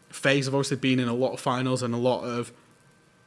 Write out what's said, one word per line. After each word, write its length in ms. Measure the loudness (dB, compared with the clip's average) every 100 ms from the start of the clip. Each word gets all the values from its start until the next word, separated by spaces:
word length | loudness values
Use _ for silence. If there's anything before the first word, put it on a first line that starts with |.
| -18
FaZe 360 | -2 2 2 2
have 80 |
obviously 220 | 0 0 0
been 200 | 2 2
in 100 | 2
a 60 |
lot 180 | 0 -2
of 80 | -2
finals 420 | -2 0 0 -2
and 120 | -2
a 40 | 0
lot 240 | 0 0
of 280 | -2 -6 -6 -12 -20 -20 _ -20 -20 -20